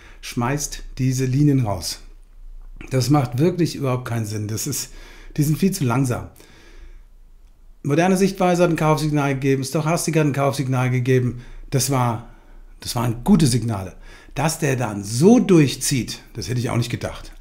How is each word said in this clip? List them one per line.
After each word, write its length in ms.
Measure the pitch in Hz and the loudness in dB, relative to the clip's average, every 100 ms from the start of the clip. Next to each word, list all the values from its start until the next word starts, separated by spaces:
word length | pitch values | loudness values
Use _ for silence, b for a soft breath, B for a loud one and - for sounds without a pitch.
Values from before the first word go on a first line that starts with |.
| B B | B B
schmeißt 600 | - - 120 143 - - - - | -10 -4 -2 -2 -6 -10 -10 -2
diese 260 | 131 127 131 | 0 0 0
Linien 400 | 131 147 135 107 | 4 4 4 2
raus. 320 | 92 - - - - - - - - - - - | -4 -6 -10 -14 -20 -20 -20 -18 -16 -18 -16 -4
Das 180 | 131 123 | 0 2
macht 300 | 151 127 120 | 2 2 0
wirklich 360 | 175 175 160 - | 0 2 -2 -2
überhaupt 300 | 135 127 120 | -4 -4 -4
keinen 220 | 117 107 | -6 -4
Sinn. 200 | 110 104 | -6 -6
Das 200 | 110 143 | -6 -6
ist, 240 | 123 - B B B B - | -6 -8 B B B B -2
die 60 | |
sind 160 | 147 151 | 0 2
viel 140 | 190 | 0
zu 120 | - | 2
langsam. 440 | 127 123 127 98 82 - b b b b b b b - - - - - - - | 0 2 0 -2 -8 -16 b b b b b b b -20 -20 -20 -20 -20 -20 -8
Moderne 360 | 143 147 180 185 | -2 2 4 4
Sichtweise 440 | 190 - 180 175 | 2 2 2 4
hat 80 | 175 | 2
ein 60 | 156 | 2
Kaufsignal 580 | 156 156 156 147 143 | 2 2 2 0 0
gegeben, 300 | 135 139 135 | 0 0 0
Stochastik 520 | 131 165 156 165 - 156 | 0 -2 0 0 0 0
hat 100 | 151 | 2
ein 60 | |
Kaufsignal 580 | 135 139 127 131 127 127 | 2 0 0 -2 0 0
gegeben. 500 | 127 123 127 123 - B B B | 0 2 2 2 -4 B B B
Das 180 | 135 131 | -2 0
war, 400 | 131 120 110 - b b b b b | 0 0 -2 -8 b b b b b
das 140 | - 120 | -8 -4
waren 280 | 120 - | -4 -2
gute 240 | - 196 143 | 4 4 4
Signale. 460 | 120 117 101 92 - B B B - | 2 -2 -4 -6 -14 B B B -4
Dass 240 | 156 - | -4 -2
der 160 | 147 123 | -2 -2
dann 280 | 117 101 | -2 -4
so 360 | 98 120 185 247 | -4 4 6 6
durchzieht, 800 | 190 170 143 - - 135 104 - - | 6 6 6 2 -2 -2 -2 -10 -14
das 160 | - 107 | -12 -6
hätte 100 | 120 | -4
ich 100 | 117 | -2
auch 80 | 117 | -2
nicht 140 | 117 | -2
gedacht. 400 | 117 95 - - - | -4 -6 -10 -16 -8